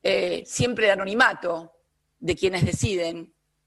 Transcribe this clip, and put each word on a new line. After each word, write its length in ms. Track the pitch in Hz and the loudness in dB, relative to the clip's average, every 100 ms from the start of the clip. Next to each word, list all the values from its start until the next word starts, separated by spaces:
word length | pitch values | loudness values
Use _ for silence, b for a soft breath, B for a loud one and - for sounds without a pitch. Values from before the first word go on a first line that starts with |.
Eh, 420 | - 196 180 170 - | 0 0 0 -4 -6
siempre 420 | - 240 226 220 | -2 -2 2 2
el 40 | |
anonimato 800 | 190 190 220 247 - 180 165 165 _ _ _ _ _ | 2 0 2 2 2 -6 -6 -8 _ _ _ _ _
de 160 | 165 175 | -4 0
quienes 300 | 190 185 180 | 0 2 0
deciden 680 | - - 185 165 170 165 _ _ _ | 0 -2 -2 -4 -6 -14 _ _ _